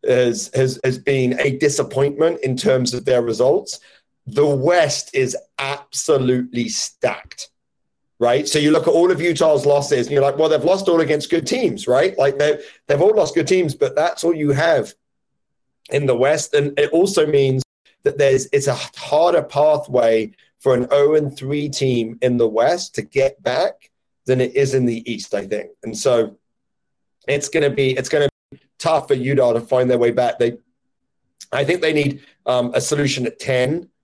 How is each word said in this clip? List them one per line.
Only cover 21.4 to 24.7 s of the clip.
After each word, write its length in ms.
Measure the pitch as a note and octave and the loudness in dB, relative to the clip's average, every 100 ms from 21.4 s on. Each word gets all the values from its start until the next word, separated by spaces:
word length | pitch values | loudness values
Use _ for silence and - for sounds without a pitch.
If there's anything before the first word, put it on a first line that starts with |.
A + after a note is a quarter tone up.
| C3+ D3 D3 | -6 -6 -6
team 500 | C3+ C3+ B2 A2+ A2+ | -2 0 0 -2 -2
in 160 | B2+ B2 | -2 2
the 100 | A#2 | 0
West 460 | A2 B2+ F3 - - | 2 0 0 -4 -10
to 60 | |
get 400 | G#2 C3+ C3+ - | -6 0 -2 -2
back 480 | - B2+ F#3 - _ _ _ _ - | -4 -2 -2 -4 _ _ _ _ -2
than 140 | B2+ | 0
it 160 | B2+ C3+ | 0 0
is 200 | C#3 | 0